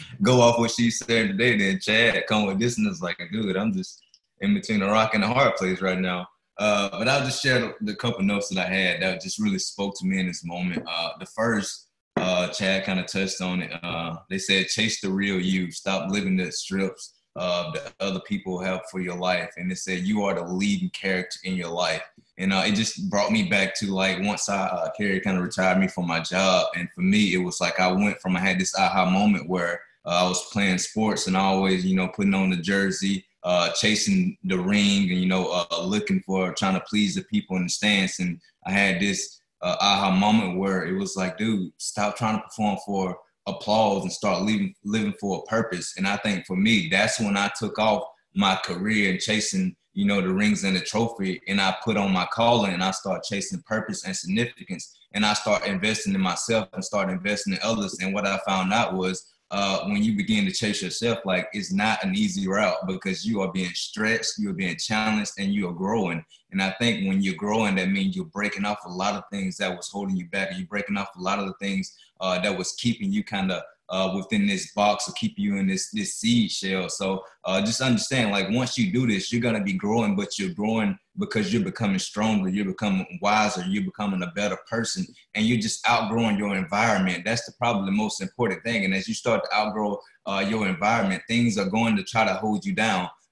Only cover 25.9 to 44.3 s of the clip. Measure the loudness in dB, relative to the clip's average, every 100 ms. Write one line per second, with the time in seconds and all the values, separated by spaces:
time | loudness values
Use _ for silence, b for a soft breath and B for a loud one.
25.9 | 0 -2 -2 -2 2 4 4 2 -2 -8
26.9 | 0 4 4 4 2 0 0 -2 2 2
27.9 | 4 2 0 0 0 2 2 0 2 2
28.9 | 4 4 4 4 4 2 -2 0 -4 b
29.9 | b -2 2 2 2 -2 0 2 2 -2
30.9 | 0 0 0 0 2 2 2 2 2 2
31.9 | 2 0 0 2 4 2 0 0 2 2
32.9 | 0 -2 -2 -6 _ 0 2 2 2 2
33.9 | 2 2 2 2 -2 -2 -2 2 2 4
34.9 | 4 2 2 2 2 0 -2 -2 -4 -2
35.9 | -2 0 0 0 0 0 0 0 0 0
36.9 | 0 2 0 -2 -2 -2 -2 -2 0 2
37.9 | 2 2 -2 -4 -4 b b -2 2 2
38.9 | 2 0 -2 -6 -12 _ _ -4 2 4
39.9 | 4 4 4 6 4 2 0 0 0 0
40.9 | -2 -4 -2 -4 -2 -2 -2 -4 -8 -8
41.9 | -2 -2 0 0 0 -4 -2 -2 -2 -2
42.9 | -2 -2 -4 b b -10 -6 0 2 4
43.9 | 2 -2 -2 0